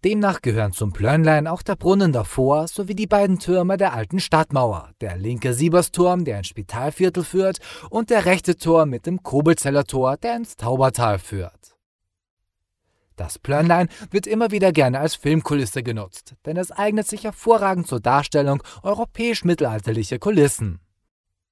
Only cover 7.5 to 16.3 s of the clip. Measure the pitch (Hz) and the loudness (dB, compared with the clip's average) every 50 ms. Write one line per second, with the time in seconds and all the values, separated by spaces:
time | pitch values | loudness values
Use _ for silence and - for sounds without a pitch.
7.5 | 180 - - - - - - - - 214 226 - 240 214 190 185 185 180 - - | -2 -4 -12 -18 -18 -18 -18 -6 -4 -4 0 2 2 2 4 4 2 2 2 -2
8.5 | 170 - - 160 165 160 156 147 127 117 _ 165 180 185 _ - - 139 147 160 | -2 -2 2 4 4 4 4 4 0 -6 _ -6 -6 -6 _ -2 0 2 4 4
9.5 | 165 156 - 139 139 143 139 - - 135 127 131 139 - - 233 233 233 233 - | 4 2 2 0 0 0 0 0 -2 0 0 0 0 -2 -4 -6 -6 -6 -8 -12
10.5 | - _ - 117 127 131 135 131 120 - 120 113 104 95 90 - - 98 87 87 | -12 _ -4 -4 0 2 2 0 2 2 0 0 0 -2 -4 -8 -8 -8 -8 -10
11.5 | _ _ _ - _ _ _ _ _ _ _ _ _ _ _ _ _ _ _ _ | _ _ _ -20 _ _ _ _ _ _ _ _ _ _ _ _ _ _ _ _
12.5 | _ _ _ _ _ _ _ _ _ _ _ _ _ - 87 82 - - _ - | _ _ _ _ _ _ _ _ _ _ _ _ _ -12 -10 -10 -10 -10 _ -2
13.5 | 139 147 160 170 175 175 180 170 - - 214 - - 202 196 202 214 220 233 220 | 0 2 4 4 4 4 2 0 -2 -12 -18 -4 -4 -4 -2 0 0 0 0 0
14.5 | 202 208 190 190 165 156 139 127 123 135 147 160 - - - 143 156 160 - - | 2 4 2 4 4 4 2 2 2 0 -2 -4 -4 -4 0 0 0 0 0 0
15.5 | 151 143 135 107 - 135 120 123 117 110 104 95 - - - - | -2 -2 -2 -2 -4 -6 -6 -4 -6 -6 -8 -10 -14 -20 -20 -20